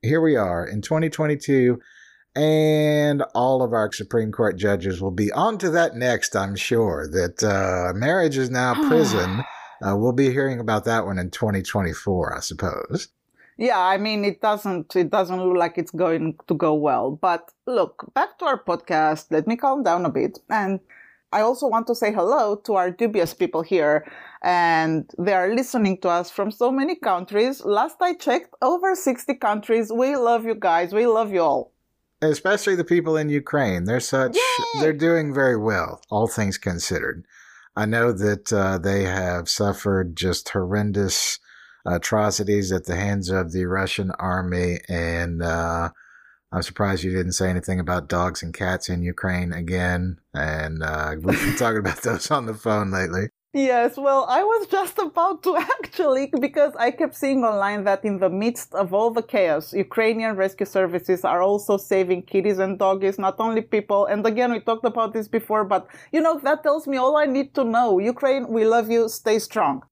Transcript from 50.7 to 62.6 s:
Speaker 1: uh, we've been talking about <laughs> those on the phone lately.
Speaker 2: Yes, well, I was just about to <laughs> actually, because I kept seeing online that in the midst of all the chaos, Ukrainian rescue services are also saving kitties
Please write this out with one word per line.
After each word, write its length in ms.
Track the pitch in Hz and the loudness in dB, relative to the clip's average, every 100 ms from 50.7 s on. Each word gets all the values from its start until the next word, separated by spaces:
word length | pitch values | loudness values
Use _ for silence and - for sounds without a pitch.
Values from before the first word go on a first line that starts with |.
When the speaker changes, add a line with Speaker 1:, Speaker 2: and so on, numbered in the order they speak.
| 113 | -6
Speaker 1:
uh, 320 | - 156 - 156 | -6 -4 -6 -4
we've 180 | 165 - | -4 -2
been 160 | 147 - | -2 0
talking 220 | 120 110 | 0 0
about 240 | 98 - | -2 -4
<laughs> 40 | 120 | -4
those 240 | 98 - | -4 -2
on 140 | 151 | -4
the 80 | 117 | -4
phone 380 | 107 117 107 101 | -6 0 0 0
lately. 400 | 95 92 90 104 _ _ | -2 -2 -2 -4 _ _
Speaker 2:
Yes, 440 | 277 269 247 240 262 | -2 2 2 2 0
well, 300 | 277 277 240 | 0 2 2
I 160 | 254 | 0
was 240 | 403 453 403 | 2 0 0
just 280 | 392 370 - | -2 -2 -4
about 420 | 349 339 349 339 | -4 0 0 0
to 140 | - 349 | 0 0
<laughs> 260 | - 539 | 0 -4
actually, 480 | - - 311 262 277 285 | -4 -2 0 2 0 -2
because 320 | 262 - 294 - | -2 2 2 2
I 140 | 233 | -2
kept 240 | 247 311 - | 0 -4 -2
seeing 260 | 277 269 | 0 2
online 380 | 240 208 196 208 | 2 2 0 0
that 200 | 202 196 | 0 0
in 140 | 214 196 | 0 0
the 100 | 185 | 0
midst 440 | 185 220 240 - | 0 -2 -4 -8
of 180 | - 190 | -4 0
all 160 | 190 226 | 2 2
the 120 | 233 | 0
chaos, 500 | 220 233 180 151 156 | -2 0 2 0 -2
Ukrainian 640 | 190 190 - 220 226 226 202 | -4 -2 0 0 0 -2 0
rescue 300 | 190 190 202 | -2 -2 -4
services 580 | 196 185 175 175 180 | 0 0 0 -2 0
are 180 | - 170 | 2 2
also 340 | 185 202 202 196 | 2 2 0 -2
saving 460 | - 196 185 185 | 2 0 2 -2
kitties 340 | - 196 190 190 | 0 0 0 0